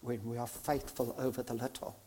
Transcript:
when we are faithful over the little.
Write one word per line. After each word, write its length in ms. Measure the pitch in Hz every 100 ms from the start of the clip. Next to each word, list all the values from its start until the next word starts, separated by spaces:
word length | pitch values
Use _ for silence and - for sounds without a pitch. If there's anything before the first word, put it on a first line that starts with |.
when 220 | 120 120
we 140 | 110 120
are 100 | 120
faithful 680 | - - 143 - - 120 -
over 240 | 131 123
the 100 | 120
little. 460 | 117 120 - - -